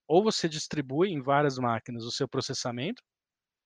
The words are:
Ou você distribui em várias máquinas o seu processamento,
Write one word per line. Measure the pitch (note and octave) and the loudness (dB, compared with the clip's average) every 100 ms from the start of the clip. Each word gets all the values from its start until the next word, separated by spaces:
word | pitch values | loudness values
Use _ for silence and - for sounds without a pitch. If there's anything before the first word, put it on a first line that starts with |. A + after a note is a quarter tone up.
| - | 4
Ou | E3+ | 4
você | A3 - E3 | 4 0 -2
distribui | D3+ - D#3 C3 C#3 G3+ | -4 -4 -6 -2 0 0
em | D3+ | 0
várias | B2+ C#3+ D3 B2+ | 2 4 4 2
máquinas | B2 A2 - A#2 | 0 -2 -4 -8
o | A#2 | -8
seu | - C3+ | -4 -2
processamento, | C3 - B2 B2+ A#2+ D#3+ B3+ _ _ _ _ _ _ | -2 -4 -4 -4 -4 -6 -6 _ _ _ _ _ _